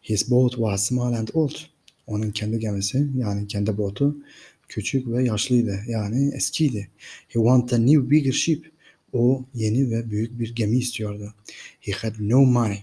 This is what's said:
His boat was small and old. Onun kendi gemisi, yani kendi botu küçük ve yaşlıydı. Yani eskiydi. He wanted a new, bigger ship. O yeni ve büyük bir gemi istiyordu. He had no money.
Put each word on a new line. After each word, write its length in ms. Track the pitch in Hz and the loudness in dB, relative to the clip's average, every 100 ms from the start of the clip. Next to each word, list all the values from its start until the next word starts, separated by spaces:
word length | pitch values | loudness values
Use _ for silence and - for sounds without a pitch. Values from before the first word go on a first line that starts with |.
His 280 | - 107 - | -2 -2 2
boat 220 | 123 127 | 4 4
was 340 | 123 113 98 - | 2 -2 0 -2
small 260 | 127 123 | -2 -2
and 160 | 120 110 | -2 -2
old. 200 | 160 147 - - _ _ _ - | -2 -2 -4 -16 _ _ _ -8
Onun 240 | 104 107 | -4 -4
kendi 280 | - 107 113 | -4 -4 -2
gemisi, 500 | 110 101 98 123 143 131 | -2 -4 -2 -2 0 -2
yani 280 | 110 101 101 | -2 -2 -4
kendi 320 | 104 101 104 | -2 -2 0
botu 380 | 101 98 143 147 - - - _ _ | -2 0 -2 -2 -12 -20 -20 _ _
küçük 400 | - 104 139 131 | -8 -4 -4 -2
ve 160 | 117 | -2
yaşlıydı. 560 | 127 107 - 123 107 98 117 | 0 -2 0 0 2 -4 -4
Yani 440 | 113 104 117 139 | -4 -2 0 0
eskiydi. 540 | - - - 156 113 98 _ - - _ | -2 -6 0 0 0 -8 _ -20 -20 _
He 40 | |
wanted 440 | 117 113 127 120 117 | 2 6 4 4 2
a 20 | |
new, 320 | 117 151 123 | 6 4 6
bigger 220 | 151 135 | 2 4
ship. 400 | 127 - 151 - _ _ _ _ | 0 0 -2 -4 _ _ _ _
O 320 | 120 120 135 127 | 0 2 2 -2
yeni 360 | 120 110 113 131 | -4 0 2 2
ve 200 | 113 113 | 0 -2
büyük 300 | 104 113 120 | -4 -4 -4
bir 140 | 113 | -6
gemi 240 | 117 107 123 | -2 0 0
istiyordu. 560 | 110 - 104 104 104 - - - - _ | 0 -4 -6 -6 -12 -16 -20 -20 -20 _
He 120 | - | -8
had 220 | 98 113 110 | -4 -4 -4
no 240 | 104 127 | 2 6
money. 340 | 135 120 113 98 | 6 4 2 -2